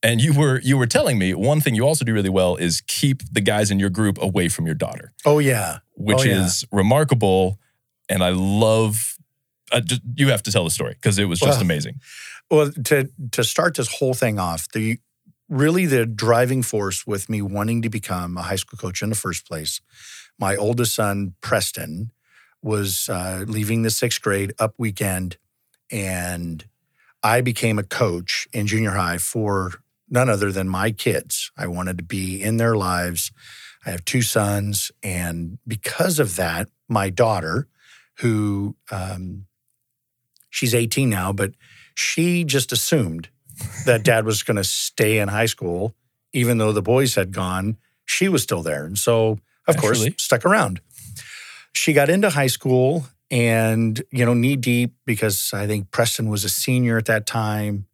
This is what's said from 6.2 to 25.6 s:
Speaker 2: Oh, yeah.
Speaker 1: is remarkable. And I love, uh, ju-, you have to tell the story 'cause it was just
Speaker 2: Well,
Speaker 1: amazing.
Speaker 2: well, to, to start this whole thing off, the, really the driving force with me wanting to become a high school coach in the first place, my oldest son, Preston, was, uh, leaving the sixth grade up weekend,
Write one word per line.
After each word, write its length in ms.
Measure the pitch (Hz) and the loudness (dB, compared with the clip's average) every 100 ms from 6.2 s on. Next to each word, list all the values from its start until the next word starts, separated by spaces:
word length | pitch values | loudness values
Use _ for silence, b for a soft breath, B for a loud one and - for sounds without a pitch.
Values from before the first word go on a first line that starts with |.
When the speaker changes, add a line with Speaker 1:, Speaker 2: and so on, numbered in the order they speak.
Speaker 2:
Oh, 20 | |
yeah. 200 | 131 98 90 | 4 4 2
Speaker 1:
is 200 | 90 - | 0 -2
remarkable. 880 | 101 98 135 151 123 104 95 95 98 _ _ _ _ _ | 2 4 4 4 2 4 4 2 -2 _ _ _ _ _
And 140 | 95 | 0
I 60 | 92 | 2
love, 840 | 92 95 101 110 110 110 110 - - _ _ _ _ - | 2 2 4 4 4 2 0 -4 -8 _ _ _ _ -2
uh, 100 | 123 | -2
ju-, 180 | 117 123 - 120 | 0 -4 -4 0
you 140 | 139 | 2
have 120 | 117 | 2
to 80 | - | 0
tell 120 | 101 | 0
the 80 | 85 | 0
story 240 | - 62 - | -2 -4 -2
'cause 160 | - 98 | 0 2
it 60 | 101 | 0
was 140 | 85 | 2
just 180 | - 135 | 2 4
Speaker 2:
Well, 40 | |
Speaker 1:
amazing. 380 | 92 78 71 - B B B B _ | 2 0 -4 -10 B B B B _
Speaker 2:
well, 220 | 156 147 143 117 | 2 2 0 0
to, 220 | 147 135 - 127 | 2 2 -6 -8
to 100 | - | -2
start 320 | 117 - - 147 | -2 2 0 0
this 120 | 117 - | -4 0
whole 160 | 135 123 | -2 2
thing 240 | 123 104 | 0 0
off, 280 | 90 85 - | -2 -4 -6
the, 240 | 113 110 117 _ _ _ _ _ | -4 -2 -4 _ _ _ _ _
really 380 | 135 147 175 180 | 0 2 2 2
the 220 | 131 113 | 2 2
driving 560 | 104 110 117 123 131 | -2 4 4 4 2
force 420 | 123 110 101 92 - | 0 -2 -2 -4 -4
with 240 | 101 - | -6 -2
me 140 | 107 | -4
wanting 400 | 101 101 107 117 | -2 -2 0 0
to 60 | 113 | -2
become 480 | 107 - 90 87 87 | -4 -6 -6 -4 -6
a 40 | |
high 140 | 87 95 | -4 -6
school 240 | - - | -6 -8
coach 240 | 92 87 | -8 -6
in 60 | 101 | -4
the 60 | 107 | -4
first 300 | 95 82 - | -4 -6 -8
place, 340 | 80 78 - B B B B B B | -10 -8 -10 B B B B B B
my 160 | 98 98 | -2 0
oldest 400 | 107 120 123 - | 0 0 0 0
son, 400 | 107 101 98 90 | 0 0 -4 -8
Preston, 680 | - 113 - - - 80 113 _ b b b b | -2 0 0 -6 -10 -8 -10 _ b b b b
was, 440 | - 107 98 95 - | -4 -2 -2 -4 -4
uh, 380 | 95 90 92 101 | -6 -6 -8 -6
leaving 360 | 110 104 113 | -4 -2 0
the 80 | 113 | 0
sixth 280 | 107 123 - | 0 -2 -2
grade 280 | - 98 101 - | -2 -2 -2 -2
up 160 | 110 - | -4 -2
weekend, 580 | 113 95 101 92 90 87 _ _ | -6 -2 -4 -4 -6 -10 _ _